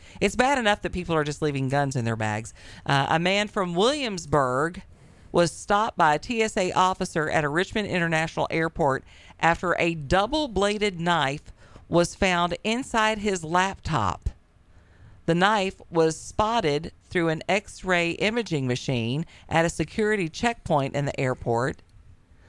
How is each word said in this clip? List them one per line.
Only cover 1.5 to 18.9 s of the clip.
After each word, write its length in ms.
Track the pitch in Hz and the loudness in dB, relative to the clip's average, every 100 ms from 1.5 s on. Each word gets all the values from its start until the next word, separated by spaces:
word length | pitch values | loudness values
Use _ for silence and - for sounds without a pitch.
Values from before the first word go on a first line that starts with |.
| 139 135 | -2 0
guns 260 | 139 139 | 0 0
in 100 | 131 | 0
their 120 | 117 113 | -2 -2
bags. 360 | 107 107 110 - - - | -2 -4 -8 -16 -20 -10
Uh, 220 | - 139 139 | 0 2 2
a 100 | 160 | 2
man 260 | 175 196 208 | 2 0 0
from 280 | 220 180 | -2 -2
Williamsburg 1080 | 170 226 302 247 185 160 151 131 127 160 170 - - - - - | 2 2 2 -4 -6 0 2 2 2 -2 -4 -14 -20 -20 -20 -2
was 200 | 175 170 | 2 2
stopped 460 | - - 208 220 - | 0 -2 0 0 2
by 180 | 165 | 4
a 40 | 151 | 4
T 240 | - 226 | 0 -2
S 140 | 214 214 | 0 0
A 140 | 185 | 0
officer 560 | - 185 185 185 170 151 | 2 2 2 -2 -2 0
at 160 | 165 | 0
a 40 | 147 | 0
Richmond 400 | 156 190 226 202 | 0 -2 -2 -2
International 580 | 180 170 160 160 - 147 | -2 0 0 -2 -2 -2
Airport 540 | 160 160 - 147 131 - - - - | -2 -2 0 0 0 -4 -18 -20 -2
after 360 | 165 170 180 - | 0 2 0 0
a 160 | 170 | 0
double-bladed 1080 | 165 135 185 208 311 294 190 202 208 208 175 | -2 0 2 2 0 -2 0 0 0 -2 -2
knife 520 | 170 170 135 143 - - - - - | 0 2 2 -2 -12 -20 -20 -20 0
was 260 | 170 175 | 2 2
found 420 | - 190 175 175 170 | 2 2 2 0 -2
inside 560 | 208 233 269 226 214 220 | -2 -4 -2 0 2 0
his 240 | 208 190 | -2 -2
laptop. 840 | 156 180 190 190 - 156 98 - - - _ _ _ - - - - - - | 0 0 0 -2 -4 0 0 -2 -6 -10 _ _ _ -20 -20 -20 -20 -8 -2
The 100 | 170 | 2
knife 440 | 196 220 190 - - | 4 2 0 -6 -4
was 300 | 165 160 156 | 2 2 0
spotted 720 | - - 214 233 170 147 165 - _ | -6 -2 0 2 0 -2 -4 -14 _
through 200 | 185 165 | -2 0
an 160 | 160 - | -2 -2
X-ray 640 | 190 - - 185 175 170 | -2 -4 -10 -2 0 0
imaging 540 | - 196 233 208 156 131 | 0 -2 -2 -2 -2 -2
machine 580 | 123 - | -2 -2